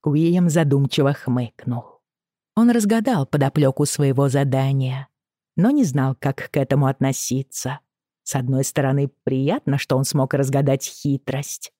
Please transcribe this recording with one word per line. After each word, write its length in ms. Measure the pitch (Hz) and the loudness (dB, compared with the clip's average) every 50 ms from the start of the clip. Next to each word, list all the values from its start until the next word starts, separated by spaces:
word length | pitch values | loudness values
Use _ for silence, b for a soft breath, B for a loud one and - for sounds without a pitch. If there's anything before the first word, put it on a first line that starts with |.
| - | -2
Уильям 460 | 151 143 151 165 170 175 180 180 170 | 0 2 2 2 4 4 4 2 2
задумчиво 640 | 147 175 160 143 139 139 139 135 - - 139 139 143 | 2 2 2 4 2 2 2 0 2 2 2 2 0
хмыкнул. 800 | - - - 123 123 123 113 _ - - 127 123 113 - - - _ _ _ _ _ _ _ _ _ _ _ _ | -2 -4 -4 -4 -4 -4 -6 _ -12 -8 -6 -6 -6 -8 -12 -20 _ _ _ _ _ _ _ _ _ _ _ _
Он 140 | 208 233 240 | 2 4 4
разгадал 560 | 233 233 208 202 220 226 214 269 247 170 135 | 4 4 2 2 0 2 2 0 0 0 -2
подоплеку 580 | - - 147 143 139 - 147 147 135 131 - 147 | 0 0 0 0 2 2 2 2 2 2 0 -2
своего 440 | - - - 147 139 131 127 139 139 | -2 0 0 0 2 2 2 0 2
задания, 800 | 123 143 143 139 123 135 135 135 139 135 131 127 131 135 135 _ _ _ _ _ _ _ _ _ _ | 2 0 0 2 0 0 0 0 0 0 -2 -2 -6 -8 -10 _ _ _ _ _ _ _ _ _ _
но 140 | - 170 240 | 2 2 2
не 140 | 285 294 254 | 4 2 2
знал, 300 | 156 127 147 131 131 131 | 2 2 0 0 0 -2
как 360 | _ - 143 131 - - - | _ -4 -4 -4 -4 -10 -4
к 60 | - | -2
этому 300 | 147 135 - 143 - 160 | -2 0 2 2 2 2
относиться. 920 | 165 165 _ 139 135 135 - - - 123 131 135 _ - - - 131 135 - _ _ _ _ _ _ _ _ | 0 0 _ -2 -2 -2 -4 -4 -4 -4 -4 -6 _ -12 -10 -8 -8 -10 -10 _ _ _ _ _ _ _ _
С 140 | _ - - | _ -6 -4
одной 280 | 139 127 123 135 131 135 | -4 -2 0 0 0 -2
стороны, 460 | - - - 139 135 135 143 143 135 _ _ _ | -2 -2 -2 0 0 0 0 -2 -2 _ _ _
приятно, 520 | 131 131 131 135 143 196 294 _ - 139 | -4 -2 0 0 -2 -2 -2 _ -2 -2
что 200 | 135 - _ 135 | -2 -2 _ -2
он 80 | 131 117 | -2 -2
смог 300 | - - 127 131 131 - | 0 0 -2 0 0 0
разгадать 500 | 139 139 135 135 135 143 139 135 135 - | -2 0 0 0 0 2 2 0 -2 -4
хитрость. 880 | - - - - 147 139 139 _ - 127 135 139 - - - - - _ | -10 -14 -6 -4 -2 -2 -2 _ -8 -8 -8 -8 -10 -12 -14 -16 -20 _